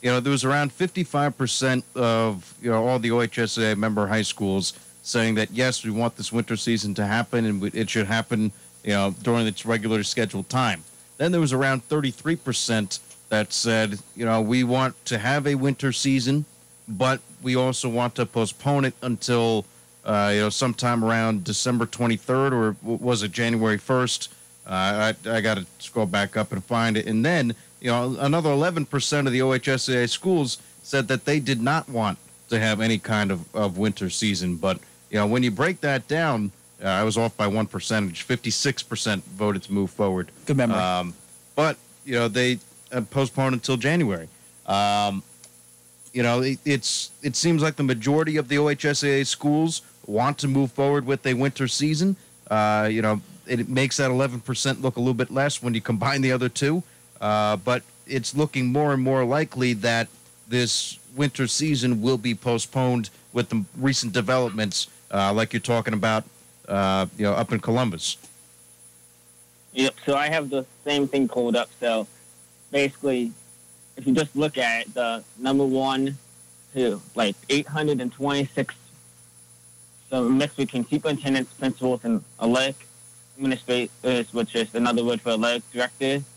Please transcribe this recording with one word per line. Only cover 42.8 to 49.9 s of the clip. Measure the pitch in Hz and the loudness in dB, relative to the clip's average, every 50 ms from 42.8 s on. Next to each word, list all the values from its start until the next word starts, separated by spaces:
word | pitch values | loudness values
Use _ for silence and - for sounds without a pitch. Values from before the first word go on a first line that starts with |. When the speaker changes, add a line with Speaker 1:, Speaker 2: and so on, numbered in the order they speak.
| - - | -18 -6
Speaker 1:
uh, | 127 127 113 | -6 -6 -6
postponed | - - 139 139 127 - - 135 131 131 | -2 0 -2 -2 0 0 0 0 0 0
until | 123 - - 131 | 0 0 -2 -2
January. | 123 113 135 160 175 160 110 95 85 80 78 - - - - - - - | 0 0 0 2 2 2 0 0 -4 -6 -12 -18 -20 -20 -20 -20 -18 -4
Um, | - 98 98 101 101 101 104 104 101 98 95 - - - - - - - - - - - - _ - - _ - - - | -2 0 2 2 2 2 2 2 0 0 -4 -8 -10 -20 -20 -20 -20 -20 -20 -20 -20 -20 -20 _ -20 -20 _ -20 -10 -4
you | 123 120 | 0 2
know, | 120 120 123 | 2 2 2
it, | 127 135 135 - - | 2 0 -2 -4 0
it's, | 151 143 131 - - - - - - - - - | 0 0 0 0 -4 -4 -4 -6 -8 -12 -8 -8
it | 143 123 | -6 -4
seems | - - 165 170 156 | 0 2 2 2 4
like | 151 160 151 | 2 0 0
the | - 147 | 0 0
majority | 131 127 113 110 135 143 151 160 160 156 156 | 0 0 0 0 0 2 2 2 0 0 -2
of | 139 120 | -2 0
the | 143 | 0
O | 143 147 151 | 2 2 2
H | 147 151 - | 0 0 0
S | 151 143 - 143 | -2 0 0 2
A | 143 139 135 | 2 2 2
A | 139 | 2
schools | - - - - 147 147 151 160 165 160 - - - | 0 -4 -2 0 2 2 2 2 0 -2 -4 -10 -14